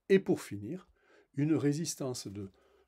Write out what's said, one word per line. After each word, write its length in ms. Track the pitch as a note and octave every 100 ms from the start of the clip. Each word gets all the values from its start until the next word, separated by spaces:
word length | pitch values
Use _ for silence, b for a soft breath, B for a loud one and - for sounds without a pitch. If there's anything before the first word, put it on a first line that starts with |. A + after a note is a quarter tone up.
| -
et 100 | F#3+
pour 220 | G3 E3
finir, 460 | - G2+ G#2 F#3 - b b b b -
une 200 | D3+ D3
résistance 720 | C#3+ D3 D#3+ - C3+ B2 -
de 240 | G2+ F#2+ b b b